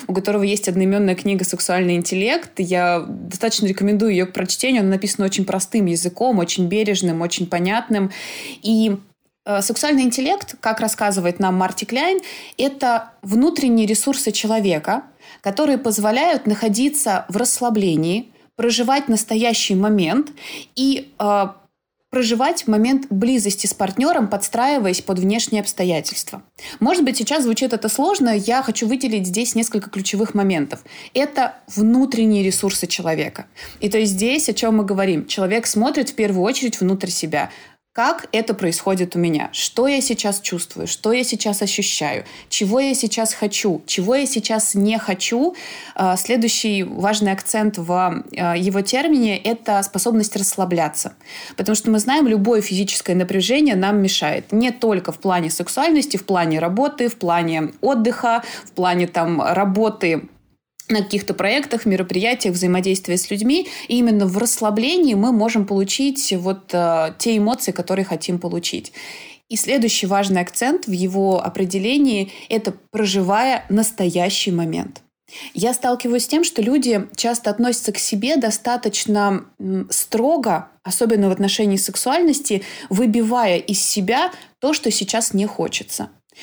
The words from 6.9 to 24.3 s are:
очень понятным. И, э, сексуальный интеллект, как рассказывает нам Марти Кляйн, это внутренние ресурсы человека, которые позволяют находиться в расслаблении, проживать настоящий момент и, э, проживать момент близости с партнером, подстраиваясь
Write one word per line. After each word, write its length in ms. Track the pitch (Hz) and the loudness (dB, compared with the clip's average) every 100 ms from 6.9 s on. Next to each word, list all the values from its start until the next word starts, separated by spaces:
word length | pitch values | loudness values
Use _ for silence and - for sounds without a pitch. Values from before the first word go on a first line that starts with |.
| 196 180 165 | 0 0 0
очень 240 | 170 - 175 | -2 -4 -2
понятным. 640 | 175 180 220 240 214 190 - - - - - | 0 0 0 0 0 0 -4 -12 -12 -14 -10
И, 340 | 208 220 220 196 - _ _ _ - | 0 2 2 0 -8 _ _ _ -4
э, 160 | 202 | -2
сексуальный 400 | 202 226 294 277 | 0 -2 2 2
интеллект, 520 | 254 240 262 392 - - | 2 0 0 -2 -4 -6
как 200 | 226 220 | -4 -2
рассказывает 600 | 220 - 208 196 175 175 | -2 0 0 0 0 0
нам 140 | 190 | 0
Марти 300 | 185 185 190 208 | 2 0 -2 -4
Кляйн, 340 | 240 330 381 - - - - | -2 0 0 -4 -14 -16 -4
это 540 | 269 269 254 233 226 - | -2 0 0 0 -2 -14
внутренние 640 | 196 220 294 349 269 233 214 | 0 2 4 2 2 4 4
ресурсы 460 | 220 - 269 - | 2 0 -2 -2
человека, 720 | 208 214 220 196 156 156 226 - _ - - | -2 0 0 2 0 0 -4 -4 _ -20 -8
которые 380 | 202 196 302 262 | -6 0 2 2
позволяют 680 | 240 208 214 240 330 302 - | 0 0 2 2 2 2 0
находиться 800 | 208 226 208 277 294 226 185 - | 0 0 2 0 0 0 -2 -2
в 60 | 190 | -2
расслаблении, 880 | 254 - 240 214 196 156 165 196 240 _ _ - | -2 0 0 2 2 2 0 -2 -6 _ _ -2
проживать 520 | 233 240 233 269 277 | 0 0 0 0 2
настоящий 680 | 214 - 220 233 226 - | -2 0 0 0 0 0
момент 520 | 190 208 208 160 226 302 - - - - - | 2 2 2 2 0 -2 -6 -16 -16 -14 -2
и, 320 | 269 262 - _ | 0 0 -4 _
э, 280 | 208 202 190 - _ _ _ _ _ | 0 2 0 -4 _ _ _ _ _
проживать 560 | 254 233 226 269 339 - | -2 0 2 2 0 0
момент 400 | 214 233 269 269 | 2 4 2 0
близости 580 | 196 240 262 202 - 202 | 0 2 2 0 -2 -6
с 40 | |
партнером, 520 | - 190 190 277 339 | -2 -4 0 2 2
подстраиваясь 720 | 208 | 0